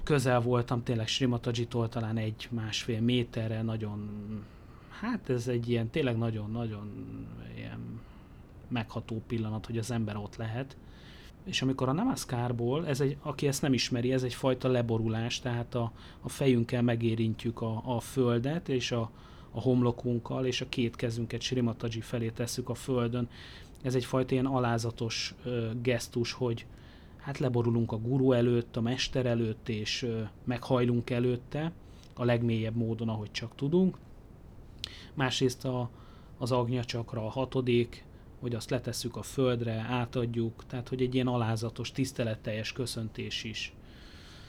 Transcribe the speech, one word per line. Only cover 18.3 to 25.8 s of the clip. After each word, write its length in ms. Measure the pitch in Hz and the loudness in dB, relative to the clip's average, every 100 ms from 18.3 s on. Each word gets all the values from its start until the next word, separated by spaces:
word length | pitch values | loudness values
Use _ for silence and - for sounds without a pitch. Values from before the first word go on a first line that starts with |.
| 120 127 170 - | 4 2 -2 0
és 220 | 127 - | 0 2
a, 200 | 120 113 - - - - | 0 -2 -6 -18 -18 -10
a 100 | 113 | 0
homlokunkkal, 840 | 127 127 120 117 123 120 - 131 127 | 4 6 6 2 0 0 0 0 0
és 160 | 123 | 0
a 80 | - | -2
két 260 | - 117 - | 0 0 0
kezünket 460 | 120 113 117 113 | -2 -2 -4 -4
Srimataji 600 | - 127 117 107 117 113 | -2 2 2 0 -4 -4
felé 280 | - 120 113 | -4 -2 -2
tesszük 400 | 110 120 - 123 | -2 -4 -4 -4
a 40 | |
földön. 560 | 113 - 123 120 123 120 - - - - - | -6 0 2 2 0 -2 -6 -16 -16 -18 -6
Ez 140 | 131 127 | 0 0
egyfajta 380 | 117 131 131 | 2 2 4
ilyen 120 | 131 135 | 2 4
alázatos, 920 | 131 120 117 113 - 113 - - - | 4 4 2 0 -2 -2 -2 -4 -6
ö, 260 | 123 120 113 120 | -4 -2 -2 0